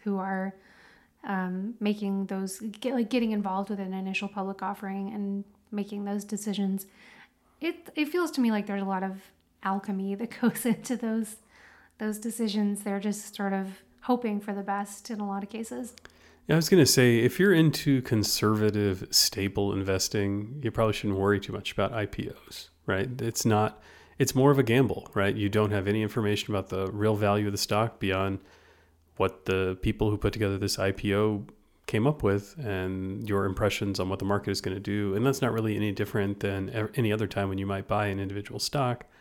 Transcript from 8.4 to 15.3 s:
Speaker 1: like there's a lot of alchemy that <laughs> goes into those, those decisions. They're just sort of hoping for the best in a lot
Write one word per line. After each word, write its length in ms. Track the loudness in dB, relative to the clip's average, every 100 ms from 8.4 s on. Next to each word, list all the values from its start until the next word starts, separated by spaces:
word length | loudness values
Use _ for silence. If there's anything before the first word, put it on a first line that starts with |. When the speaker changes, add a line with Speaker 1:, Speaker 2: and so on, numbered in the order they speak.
| 2
Speaker 1:
like 160 | 2 -2
there's 140 | -4
a 20 |
lot 180 | -2 -2
of 140 | -4 -6 -14 _ _ _
alchemy 500 | -4 -2 -2 -4 -4
that 160 | -4 -8
<laughs> 100 | 0
goes 240 | 2 2
into 320 | 0 -2 -2 -4
those, 420 | -2 -2 -4 -10 _ -20 -20 -20 _ -8
those 200 | -6 -4
decisions. 680 | -6 -2 -2 2 0 0
They're 160 | -4 -2
just 340 | -2 -4 -8
sort 180 | -4 -2
of 300 | -2 -4 -10 _ _
hoping 380 | -2 0 0 -4
for 140 | -4
the 80 | -6
best 480 | -4 -4 -4 -10 -10
in 80 | -6
a 80 |
lot 160 | -4